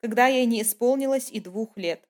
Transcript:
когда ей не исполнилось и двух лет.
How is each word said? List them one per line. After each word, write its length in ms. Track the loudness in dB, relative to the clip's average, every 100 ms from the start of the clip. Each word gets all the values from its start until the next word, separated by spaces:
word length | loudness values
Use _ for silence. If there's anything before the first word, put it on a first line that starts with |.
когда 280 | -4 2 4
ей 180 | 4 2
не 160 | 2
исполнилось 680 | -2 0 0 2 0 -2 -4
и 100 | -10
двух 360 | -10 -8 -8 -6
лет. 320 | -6 -6